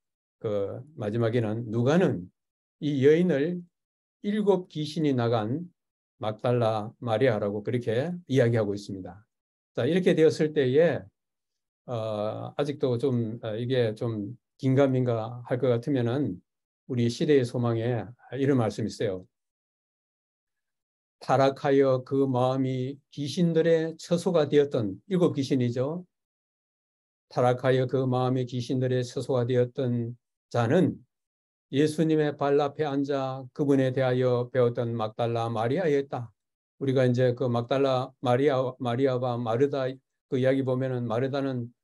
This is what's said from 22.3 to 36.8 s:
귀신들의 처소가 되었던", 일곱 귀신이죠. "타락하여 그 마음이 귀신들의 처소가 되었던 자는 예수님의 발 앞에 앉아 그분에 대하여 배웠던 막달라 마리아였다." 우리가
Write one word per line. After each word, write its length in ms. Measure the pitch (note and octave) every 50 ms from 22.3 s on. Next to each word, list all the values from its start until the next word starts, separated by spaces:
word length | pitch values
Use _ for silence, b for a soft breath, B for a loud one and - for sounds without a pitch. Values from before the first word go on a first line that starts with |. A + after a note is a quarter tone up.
| B2+ B2 B2+ B2+ C3 C3+ C3 C3 C3 B2+ B2+ C3 C#3 - _ _
귀신들의 840 | - - C#3+ D3 - F#3 F3 E3+ E3 D#3+ D#3+ E3 E3 D#3+ D#3+ E3 D#3+ -
처소가 500 | - - F3 E3+ - G3 F3 E3 D3 C3
되었던", 520 | C#3+ D3 C#3+ C#3+ - C3+ A2 G2+ F#2+ - _ -
일곱 240 | F#3+ F3 F3 D3 B2+
귀신이죠. 720 | C#3+ C3+ C3 D3+ C3 B2 B2 A#2+ B2+ B2+ C#3+ D#3+ F3+ F3+ - _ _ _ _ _ _ _ _ _ _ _ _ _ _ _ _ _ _ _ _ _ _ _ _
"타락하여 560 | - C#3+ B2 B2 B2+ B2 - C3 C3 C3 C3
그 180 | B2+ C#3 C3 C3+
마음이 400 | B2+ B2 B2+ B2+ B2+ C3 C3 B2+
귀신들의 580 | B2 B2+ B2 A#2 - C3+ B2+ C3 B2+ B2+ B2+ B2
처소가 420 | B2 - C#3 A#2+ - C#3 B2 A#2+
되었던 680 | A#2+ B2+ B2 B2 B2 - - C3+ A#2+ A#2+ A#2+ A#2 A#2 A#2+ - _ _ _ _ _ _
자는 460 | - A#2+ A#2 A#2 D3 F#3 E3+ - - - - _ _ _ _ _ _ _ _ _ _ _ _ _
예수님의 640 | C3+ C3+ D3+ D#3 D3+ D#3+ E3 D#3+ D#3 D#3 D3+ D3 C#3+
발 240 | - C#3+ C#3+ C#3+ D3
앞에 240 | D3 C#3+ - - D#3
앉아 600 | D3 C#3 C#3+ C#3 C#3 C#3+ C3+ C3 C3 C3 C3 C3 B2+
그분에 400 | - - D3+ C#3 C#3 C3+ C3 C3
대하여 580 | B2+ C3+ C3 B2+ B2+ B2+ B2+ B2+ B2 A#2+ B2 B2
배웠던 420 | - C3 A#2+ A#2+ A#2+ C3 A#2+ A#2 A#2
막달라 540 | A#2 G#2+ A2 - - A#2+ A#2 A#2 A#2 A#2 A#2
마리아였다." 840 | A#2 G#2+ A2+ A#2+ C3+ F3 F#3+ D#3+ C#3+ C#3 C#3 C#3 - C3 A#2+ - _ _ _ _ _ _ _ _ _
우리가 260 | _